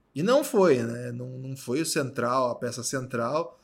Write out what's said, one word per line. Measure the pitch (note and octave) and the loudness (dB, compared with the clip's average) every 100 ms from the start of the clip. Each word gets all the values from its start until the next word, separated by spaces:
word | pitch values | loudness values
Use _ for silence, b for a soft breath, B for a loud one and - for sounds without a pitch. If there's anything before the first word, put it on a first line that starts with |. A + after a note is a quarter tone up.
| _ | _
E | C#3 | -2
não | F#3+ C#4+ | 4 4
foi, | D4 G3+ F3+ B2+ | 4 4 6 6
né? | A#2 A#2 B2 | 2 -6 -8
Não, | A#2+ B2+ B2+ | -10 -10 -10
não | C3 C3+ | -10 -8
foi | - C#3 | -4 -2
o | D#3+ | 0
central, | D#3+ B2+ B2+ A#2+ C3 B2 | -2 -2 -2 0 2 0
a | A#2 | -2
peça | A#2+ B2 | -6 -6
central. | A#2 C3+ B2 A#2 A#2 D3+ - b | -4 -6 -4 -4 -2 -2 -4 b